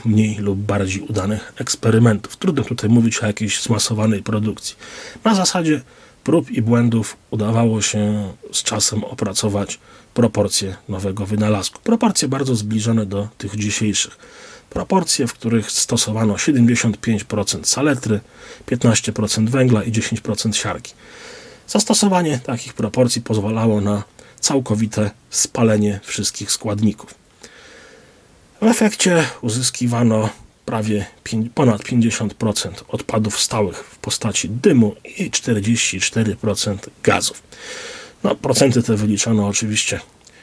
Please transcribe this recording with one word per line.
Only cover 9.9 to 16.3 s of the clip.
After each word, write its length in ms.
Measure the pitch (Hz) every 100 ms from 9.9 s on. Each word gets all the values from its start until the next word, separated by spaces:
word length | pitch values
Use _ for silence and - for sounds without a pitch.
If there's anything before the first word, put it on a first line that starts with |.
| - -
proporcje 600 | - 117 104 98 - 98 95 -
nowego 380 | 95 98 98 98
wynalazku. 540 | 107 107 104 92 -
Proporcje 440 | - 117 233 - 139
bardzo 280 | 135 131 113
zbliżone 500 | 104 110 110 113 101
do 220 | 101 107 -
tych 180 | 101 107
dzisiejszych. 640 | 104 - 110 98 - - - - - - _
Proporcje, 580 | - - 190 165 - 123
w 60 |
których 380 | - 113 113 107
stosowano 680 | - - 117 - 110 110